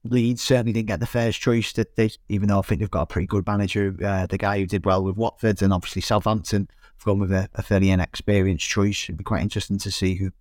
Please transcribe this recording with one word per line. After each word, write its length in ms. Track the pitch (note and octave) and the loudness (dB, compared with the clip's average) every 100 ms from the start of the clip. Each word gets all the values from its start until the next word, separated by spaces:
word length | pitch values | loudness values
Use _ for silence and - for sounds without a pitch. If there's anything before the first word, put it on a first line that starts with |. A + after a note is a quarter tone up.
| A#2 | 2
Leeds 360 | B2 A#2 B2 | 2 2 0
certainly 300 | - B2+ A#2 | 2 2 2
didn't 160 | A2+ G#2+ | -2 -2
get 120 | F2+ | -4
the 60 | A#2+ | -2
first 340 | A#2+ A#2 - | 0 -2 0
choice 320 | - A#2 G#2+ | 0 0 0
that 240 | - A2 - | -4 -2 0
they, 140 | A2 - - | -2 -2 -6
even 200 | G#2+ G2+ | -2 2
though 100 | G2+ | 2
I 40 | |
think 180 | - F2 | 0 -2
they've 100 | G#2 | -2
got 120 | - | -2
a 40 | - | -2
pretty 200 | - F#2+ | -4 -2
good 200 | G#2 F#2 | -2 0
manager, 500 | G2+ G2 G#2 G2 F#2+ | -2 0 0 -2 -2
uh, 220 | G2+ F#2+ F#2 | -2 -2 -2
the 100 | F#2+ | -2
guy 220 | G2+ G2+ | 0 0
who 80 | F#2 | -2
did 180 | G2 | -2
well 180 | G2+ F#2+ | 2 2
with 140 | F#2+ F#2+ | 0 -2
Watford, 460 | A2+ _ A2+ G2 | -4 _ 0 2
and 100 | G2 | 2
obviously 300 | F#2 - F#2+ | 2 0 -6
Southampton 680 | - G#2+ G#2+ A2 - G#2 F#2+ _ - - | 0 0 2 -2 0 -2 -2 _ -20 -6
have 60 | |
gone 160 | - G2+ | 0 0
with 120 | F#2+ | 2
a, 160 | F#2+ F#2 | 0 0
a 80 | - | -6
fairly 280 | - G2 G2 | 0 4 4
inexperienced 760 | F#2+ E2+ - - G2+ F#2+ F#2 - | 4 0 -4 0 2 2 0 -2
choice. 360 | - G2+ G2+ | 0 0 0
It'd 120 | - D#2+ | -6 -8
be 80 | |
quite 160 | - A2+ | -4 -2
interesting 380 | G#2 G#2+ - G2 | -2 -4 -4 -4
to 120 | G2+ | -4
see 240 | - F#2 F#2 | -2 -2 0
who 140 | F#2+ - | -4 -6